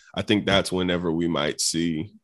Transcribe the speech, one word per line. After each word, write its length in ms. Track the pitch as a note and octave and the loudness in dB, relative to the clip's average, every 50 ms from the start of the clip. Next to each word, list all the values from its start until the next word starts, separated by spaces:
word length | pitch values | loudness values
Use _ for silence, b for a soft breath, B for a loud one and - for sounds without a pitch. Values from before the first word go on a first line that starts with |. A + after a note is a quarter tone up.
| b b b | b b b
I 60 | - | -6
think 240 | G2+ - G#2+ G2+ - | 2 2 2 2 4
that's 260 | F#2+ G2 F#2+ E2+ - | 4 2 2 2 0
whenever 400 | F#2 F#2 F#2 F2+ F2 F2 F2+ E2+ | -2 -2 0 0 0 0 0 -2
we 160 | D#2+ E2+ F2 | 0 0 0
might 320 | E2 D#2+ C#2 D2 D2+ - - | 0 0 0 -2 -2 -2 -2
see 540 | - - - E2 E2+ E2+ D#2+ D2+ F2+ - - - | -4 -2 0 0 0 0 -2 -4 -6 -8 -12 -20